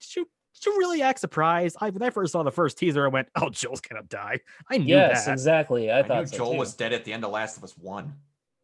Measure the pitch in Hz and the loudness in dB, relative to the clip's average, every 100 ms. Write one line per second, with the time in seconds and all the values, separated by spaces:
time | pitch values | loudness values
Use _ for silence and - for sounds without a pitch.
0 | - 359 339 _ _ - 403 403 359 320 | -10 -8 -8 _ _ -6 0 2 2 2
1 | 262 262 180 156 160 170 175 - 214 190 | 0 0 -2 0 2 2 0 -2 -4 -2
2 | 247 220 170 170 143 170 151 - 180 143 | -2 -2 -2 0 -2 0 0 0 0 2
3 | 139 131 123 - - - 123 131 - 110 | 2 0 -2 -2 -4 -4 -8 -10 -12 -14
4 | 95 101 104 127 - - - 254 135 190 | -12 -10 -8 -8 -10 -20 -4 0 6 8
5 | 160 123 107 135 143 160 - 123 110 127 | 8 4 0 0 2 2 2 0 2 2
6 | 135 117 104 120 120 131 120 - 113 120 | 2 0 -2 -4 -2 -2 -4 -4 -4 -4
7 | 107 113 107 107 110 - 95 - 95 98 | -6 -8 -4 -4 -6 -10 -20 -18 -12 -12
8 | 87 - _ _ _ _ | -12 -16 _ _ _ _